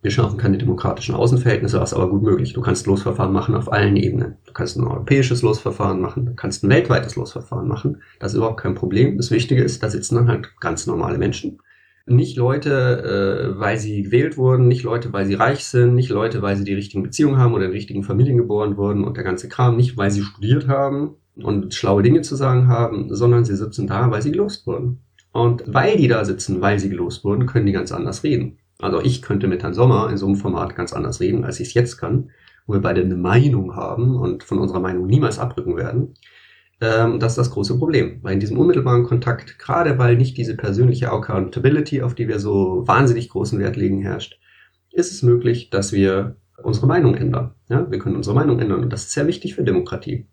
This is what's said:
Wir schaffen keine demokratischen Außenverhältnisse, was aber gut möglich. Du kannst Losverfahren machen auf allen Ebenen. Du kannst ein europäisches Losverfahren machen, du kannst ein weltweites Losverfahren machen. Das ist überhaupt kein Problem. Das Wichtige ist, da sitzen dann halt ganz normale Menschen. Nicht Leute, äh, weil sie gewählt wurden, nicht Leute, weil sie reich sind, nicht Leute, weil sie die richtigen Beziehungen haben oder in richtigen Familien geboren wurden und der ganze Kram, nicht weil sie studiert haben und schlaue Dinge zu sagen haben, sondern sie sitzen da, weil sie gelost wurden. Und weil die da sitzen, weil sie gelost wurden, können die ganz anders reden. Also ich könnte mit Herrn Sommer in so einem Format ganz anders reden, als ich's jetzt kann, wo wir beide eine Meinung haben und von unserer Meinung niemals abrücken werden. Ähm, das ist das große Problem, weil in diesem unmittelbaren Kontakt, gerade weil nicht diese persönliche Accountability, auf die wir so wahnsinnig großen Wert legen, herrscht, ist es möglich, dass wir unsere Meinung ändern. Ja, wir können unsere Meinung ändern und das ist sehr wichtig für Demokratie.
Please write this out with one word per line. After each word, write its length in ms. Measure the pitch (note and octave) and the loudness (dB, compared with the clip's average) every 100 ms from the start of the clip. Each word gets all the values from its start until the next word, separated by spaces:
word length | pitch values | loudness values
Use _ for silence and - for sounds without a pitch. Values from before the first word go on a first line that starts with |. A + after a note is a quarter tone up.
Wir 100 | G2+ | -2
schaffen 260 | G2+ G#2 G2+ | 0 0 0
keine 180 | G2 F#2+ | 0 2
demokratischen 600 | - - F2+ - - - | 0 -2 -4 -4 -6 0
Außenverhältnisse, 640 | A2+ B2+ A#2+ - G2+ G2 | 2 2 2 0 0 -2
was 120 | F#2 | -2
aber 160 | - F#2 | -2 0
gut 140 | G2 | 2
möglich. 300 | G#2+ F#2+ B2+ | 2 2 0
Du 80 | - | -4
kannst 260 | A#2+ F#2+ - | -2 -2 0
Losverfahren 460 | G2 - - F#2+ | 0 0 -2 0
machen 240 | G2 - G#2+ | 0 0 -2
auf 160 | - | 0
allen 240 | G#2 G2+ G2+ | 2 4 4
Ebenen. 400 | - B2 - - _ | 2 0 -4 -6 _
Du 60 | |
kannst 240 | - - - | -8 -6 -2
ein 100 | B2 | -2
europäisches 560 | - - C#3 B2+ A#2+ | -2 2 2 2 2
Losverfahren 580 | A2+ G#2+ - - G2 F#2+ | 0 0 -4 -2 -2 -2
machen, 260 | F#2 - B2 | -4 -4 -6
du 80 | |
kannst 280 | A#2+ F#2+ G2 | -4 -8 -2
ein 80 | G2+ | 2
weltweites 460 | C#3+ F3+ G#2 - - | 4 4 0 -2 -8
Losverfahren 500 | - - - - - | -10 -12 -10 -6 -4
machen. 360 | - C#3 - - _ | -2 -4 -6 -14 _
Das 120 | G2 | -4
ist 40 | G2+ | -2
überhaupt 240 | A2+ A2 | -2 -2
kein 160 | - G2 | -4 -4
Problem. 400 | F#2 G2 C3+ - | -2 2 2 2
Das 160 | - | 0
Wichtige 320 | - - B2+ | -2 2 2
ist, 180 | A#2+ - | 2 -2
da 80 | G#2+ | -4
sitzen 240 | A#2+ - | -6 -2
dann 140 | A#2+ A#2+ | 2 2
halt 240 | G#2 - _ | 2 -4 _
ganz 260 | - D#2+ - | -6 -6 -4
normale 320 | E2 E2 - | -4 -2 -2
Menschen. 400 | G2+ - - - _ _ _ _ - | -2 -2 -8 -12 _ _ _ _ 2
Nicht 300 | B2 - - | 2 4 0
Leute, 1200 | B2 C3 D3 C3+ B2+ A#2+ - G2 G2 - F2 F#2+ | 0 0 0 0 2 0 0 0 0 0 -4 -2
äh, 20 | |
weil 200 | G#2+ A2 | -2 -2
sie 260 | G#2+ G2+ | -4 -4
gewählt 320 | G2 A#2 D3+ D#3 | 0 2 2 2
wurden, 320 | B2+ B2+ B2 | 2 6 4
nicht 160 | B2 | 4
Leute, 280 | A#2 A#2 A#2+ | 0 -4 -4
weil 140 | G2+ G2 | -4 -2
sie 80 | |
reich 300 | G2 A#2 C#3+ | 2 0 0
sind, 320 | - B2+ A#2+ B2 | -2 2 4 4
nicht 140 | B2+ | 2
Leute, 300 | G#2 A2+ G#2+ | 0 -2 -2
weil 160 | G2 G2 | -2 -2
sie 60 | |
die 120 | G2 | -2
richtigen 280 | G2 G2+ G2 | -4 -4 -6
Beziehungen 360 | - - D3+ C3+ | -6 0 2 4
haben 160 | B2 | 4
oder 100 | A2 | 2
in 80 | F#2+ | -2
richtigen 320 | G2 G2+ G2+ | -4 -6 -8
Familien 320 | G2+ G2 C3 A#2+ | -4 2 4 4
geboren 400 | G#2 G#2 G#2 G2+ | 2 0 -2 0
wurden 260 | G2+ G2+ | 0 0
und 140 | G2 - | -2 -4
der 80 | |
ganze 240 | F#2+ F2+ - | -6 -6 -8
Kram, 280 | - B2 A#2 | 0 2 4
nicht 200 | B2 - | 0 0
weil 160 | G2 | -2
sie 100 | G2+ | -2
studiert 460 | G2 - G#2 C#3+ C3 | -4 -6 0 2 2
haben 480 | C#3 C#3 C#3 D3 - _ | 0 0 -2 -6 -10 _
und 400 | - G2+ G2+ F2+ | -12 -4 -2 -4
schlaue 300 | - - G2+ | -4 2 4
Dinge 160 | G#2+ D#3+ | 6 4
zu 160 | D#3 C3+ | 2 -2
sagen 320 | C3 B2+ B2+ | 2 4 4
haben, 440 | A#2 A#2 G#2+ D#2 | 4 0 -2 -6
sondern 320 | G2+ A#2+ A#2+ | 0 4 4
sie 120 | A#2 G2 | 4 0
sitzen 320 | G#2+ - G2+ | -4 -6 -4
da, 200 | G2 B2 | 0 2
weil 100 | A2 | 2
sie 80 | C#3 | -2
gelost 380 | E3 G3+ - - | 0 -2 -4 -8
wurden. 320 | F#2 B2 B2+ _ _ _ | -4 -4 -6 _ _ _
Und 320 | A2+ A#2+ A#2+ - | 0 2 2 -2
weil 300 | G#2 B2 G#3+ | 0 2 4
die 100 | C3 | 4
da 180 | A2+ | 2
sitzen, 360 | G2+ F#2 - F#2 | 0 -4 -4 0
weil 180 | G2+ G#2 | 2 0
sie 120 | F#2+ | -2
gelost 340 | F2+ F2 - | -4 -6 -4
wurden, 220 | G2+ G#2 B2+ | -4 0 0
können 200 | A#2+ G2+ | 2 2
die 60 | |
ganz 180 | F#2 E2+ | 0 -4
anders 320 | F2 E2+ G2 | -6 -6 -4
reden. 360 | D3+ C3+ - - _ _ | -2 -2 -2 -10 _ _
Also 220 | G2 - | -4 0
ich 220 | C3 B2 | 0 -2
könnte 260 | - G2+ G2 | -2 -2 0
mit 140 | F2+ | -2
Herrn 100 | E2+ | -4
Sommer 380 | F#2+ B2 G#2+ - | 4 4 6 2
in 80 | G2 | -2
so 80 | G2 | 0
einem 100 | G2 | 0
Format 400 | G2+ F2 F2 - | 0 -4 -4 -6
ganz 160 | F2+ | -8
anders 280 | - D2+ - | -6 -6 -2
reden, 240 | F2+ A#2 | 0 0
als 160 | - - | -2 -6
ich's 120 | - | -2
jetzt 240 | - B2 - | 0 0 -2
kann, 320 | E2 B2+ - _ _ _ - | -2 -2 -2 _ _ _ -4
wo 80 | |
wir 60 | G2+ | -2
beide 200 | G2 F#2 | 0 0
eine 160 | F#2 F2+ | 0 0
Meinung 580 | F2+ A2 C#3+ A2+ F#2 | 2 4 4 2 -2
haben 420 | - F2 - B2 B2+ | -6 -8 0 0 0
und 280 | F2+ F#2+ | -2 -4
von 140 | - G2 | -4 -2
unserer 220 | G2 F2+ | 0 -2
Meinung 260 | F#2 F2+ F#2 | -2 -2 2
niemals 320 | B2 D3+ - | 2 2 -2
abrücken 380 | B2 - - E2+ | -6 -6 -4 -4
werden. 380 | - A#2 - - _ _ _ _ _ _ | -2 -2 -4 -8 _ _ _ _ _ _
Ähm, 360 | A2+ A2+ A2+ A#2+ | 0 2 2 2
das 140 | A#2 | -2
ist 60 | - | 0
das 120 | B2 | -2
große 260 | - G2+ B2 | -2 -2 0
Problem, 400 | E3 C#3+ F#2 - | 2 2 0 -4
weil 140 | - | -4
in 60 | G2 | -2
diesem 180 | G#2 A#2+ | -2 2
unmittelbaren 460 | D#3+ D3 B2+ A#2+ | 4 4 4 2
Kontakt, 540 | A#2+ B2 B2 A#2+ - - | 2 0 0 -4 -6 -20
gerade 380 | - E3+ E3+ B2+ | -4 0 0 2
weil 200 | A#2+ A#2+ | 4 4
nicht 200 | - - | 2 0
diese 220 | A#2 G#2 | -6 -4
persönliche 520 | G#2 G2 B2 - B2 | -4 2 4 4 0
Accountability, 920 | - - F#2+ F#2+ - B2+ D3+ D3+ C3+ | -4 -2 -4 -2 0 2 2 0 -2
auf 120 | B2 | -4
die 140 | - A2+ | -4 -4
wir 100 | A2 | -2
so 440 | G2+ G2 F#2 F#2 - | 0 2 2 0 2
wahnsinnig 440 | G#2 C3+ A#2 A#2 | 4 4 2 -2
großen 280 | F#2+ G2+ G#2 | -6 -4 -2
Wert 180 | G2 G2+ | -4 -2
legen, 260 | G2+ G2 | -2 -2
herrscht, 360 | G2 F#2 - _ _ _ _ _ _ | -4 -8 -10 _ _ _ _ _ _
ist 200 | - F3+ | -4 -4
es 120 | - | 0
möglich, 480 | B2 A#2+ A#2+ A#2+ - | 2 4 2 -2 -2
dass 220 | G2 G2 | -4 -2
wir 440 | G2+ G2 F#2+ G2+ - _ _ | 0 2 2 -2 -10 _ _
unsere 240 | A#2+ A#2 C3 | -4 0 2
Meinung 280 | F3+ C#3 | 4 4
ändern. 400 | - B2+ B2+ - - _ | 2 -2 -2 -6 -12 _
Ja, 200 | A#2 - | -2 -2
wir 80 | G2 | -4
können 180 | - F#2 | -4 -4
unsere 200 | G2 A#2 | 0 0
Meinung 220 | D3+ A#2+ | 2 0
ändern 240 | A2 F#2 | 0 -2
und 100 | - | -2
das 120 | - | -6
ist 80 | - | -8
sehr 140 | - C#3+ | -4 -2
wichtig 280 | F3+ F3+ | -2 -6
für 100 | - | -4
Demokratie. 600 | A#2 F#2 - - - - - | -2 0 -2 -8 -8 -10 -10